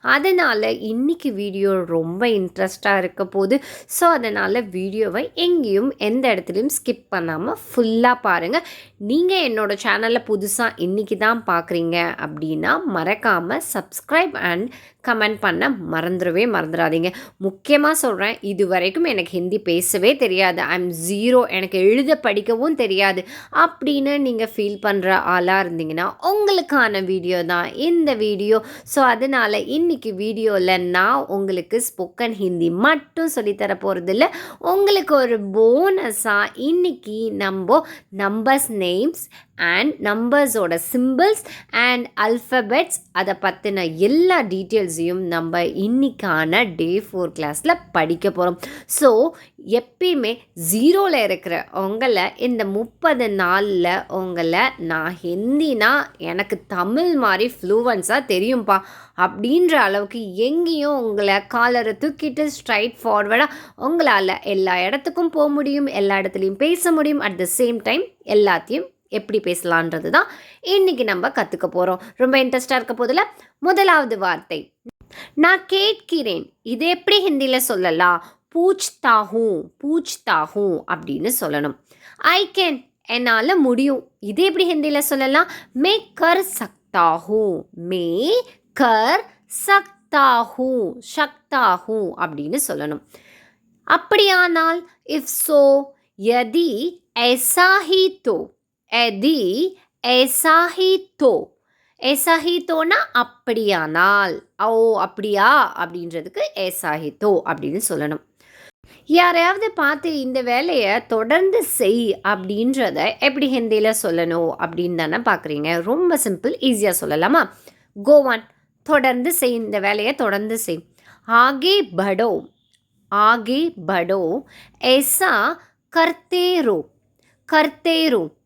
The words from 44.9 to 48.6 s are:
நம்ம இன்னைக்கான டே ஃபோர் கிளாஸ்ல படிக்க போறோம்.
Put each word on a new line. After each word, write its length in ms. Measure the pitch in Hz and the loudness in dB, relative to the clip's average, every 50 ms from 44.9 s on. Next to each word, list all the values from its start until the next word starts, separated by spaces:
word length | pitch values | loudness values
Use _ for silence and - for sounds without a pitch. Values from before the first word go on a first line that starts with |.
| 160 160 170 170 180 185 | -4 -4 -4 -2 -2 -4
நம்ம 440 | 190 175 170 165 165 165 170 175 | -4 -4 -4 -4 -4 -2 -2 -2
இன்னைக்கான 1080 | 170 - - 180 196 214 240 262 277 269 - - - 190 165 156 160 160 165 214 247 202 165 | -2 -2 -2 -2 -2 0 2 2 0 0 -2 -4 -2 -2 0 0 0 2 2 0 0 0 -2
டே 280 | 165 165 165 180 202 208 - | -4 -2 -2 -2 -2 -4 -4
ஃபோர் 200 | - 185 180 160 - - | -6 -6 -6 -6 -6 -6
கிளாஸ்ல 360 | 156 147 147 - - 311 349 349 - - | -6 -6 -6 -4 0 0 0 0 -2 -4
படிக்க 360 | - 175 160 160 170 165 - 202 | -2 -2 0 0 -2 -2 -2 -4
போறோம். 280 | - 180 180 180 175 175 | -2 0 -2 -2 -2 -4